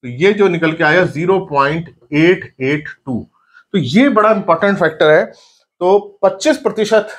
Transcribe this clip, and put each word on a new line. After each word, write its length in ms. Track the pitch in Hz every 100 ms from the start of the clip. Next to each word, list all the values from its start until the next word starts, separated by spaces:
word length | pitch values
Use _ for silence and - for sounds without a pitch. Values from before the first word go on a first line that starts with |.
तो 60 | 127
ये 240 | 123 185
जो 160 | 208 196
निकल 240 | 170 156
के 120 | 156
आया 180 | 156 170
ज़ीरो 380 | 180 143 175 190
पॉइंट 560 | - 143 139 160 170 _ _
एट 420 | 147 165 185 - _
एट 280 | 131 147 151 - -
टू, 200 | 117 - _ _ _ _
तो 60 | 196
ये 300 | 123 170 277
बड़ा 240 | 214 214
इंपॉर्टेंट 460 | 214 - 165 202 185
फैक्टर 320 | 165 156 156
है। 140 | 156 214 - _ _ _ _
तो 380 | 180 202 208 -
पच्चीस 340 | 190 185 302 294
प्रतिशत 520 | 226 214 214 220 -